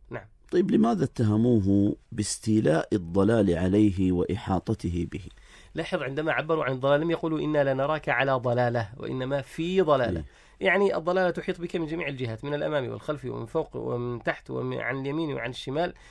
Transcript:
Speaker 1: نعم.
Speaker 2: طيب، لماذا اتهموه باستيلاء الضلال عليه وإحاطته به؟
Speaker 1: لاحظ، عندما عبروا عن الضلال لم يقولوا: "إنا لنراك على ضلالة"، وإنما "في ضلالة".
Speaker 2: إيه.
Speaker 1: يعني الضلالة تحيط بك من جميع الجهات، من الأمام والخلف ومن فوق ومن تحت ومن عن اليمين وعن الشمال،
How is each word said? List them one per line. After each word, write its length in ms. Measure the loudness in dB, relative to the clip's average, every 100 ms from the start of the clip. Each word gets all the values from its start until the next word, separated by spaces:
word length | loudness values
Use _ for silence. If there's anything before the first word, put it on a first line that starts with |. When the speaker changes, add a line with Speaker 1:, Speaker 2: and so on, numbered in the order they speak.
| -16
Speaker 1:
نعم. 160 | -14 -14 _ _
Speaker 2:
طيب، 200 | 0 4
لماذا 340 | 4 4 2
اتهموه 920 | -2 0 2 4 4 4 4 4 4 0 _
باستيلاء 760 | -6 -4 -4 0 2 4 2 2
الضلال 640 | -2 0 2 4 4 4 2
عليه 540 | 2 4 4 4 2
وإحاطته 960 | 2 0 -2 -2 -2 -2 -4 -4 -4 -4
به؟ 120 | -8 -12 -18 -20 -20 -12
Speaker 1:
لاحظ، 280 | -10 -6 -4
عندما 300 | -4 -4 -2
عبروا 320 | -2 0 0
عن 80 | 0
الضلال 280 | 0 2 2
لم 100 | 2
يقولوا: 300 | -2 -2 -2
"إنا 340 | 0 2 2
لنراك 340 | 0 0 -2 0
على 240 | 0 2
ضلالة"، 600 | 2 2 2 2 0 -4 -8
وإنما 460 | -8 -6 -4 -4
"في 380 | -6 -6 0 2
ضلالة". 400 | 4 4 2 -2
Speaker 2:
إيه. 240 | -6 -16 -20 -4
Speaker 1:
يعني 360 | 0 4 2 2
الضلالة 340 | 0 2 0
تحيط 300 | 0 -4 -6
بك 160 | -6 -6
من 100 | -4
جميع 220 | -4 -6
الجهات، 360 | -6 -6 -6
من 100 | -6
الأمام 340 | -4 -2 -2 -2
والخلف 360 | -6 -6 -6
ومن 220 | -6 -8 -6
فوق 300 | -4 -4 -6
ومن 460 | -4 -4 -4 -6
تحت 280 | -6 -8 -8
ومن 300 | -6 -4 -4
عن 200 | -4 -4
اليمين 340 | -4 -4 -4
وعن 160 | -6 -8
الشمال، 440 | -8 -6 -4 -4 -6 -20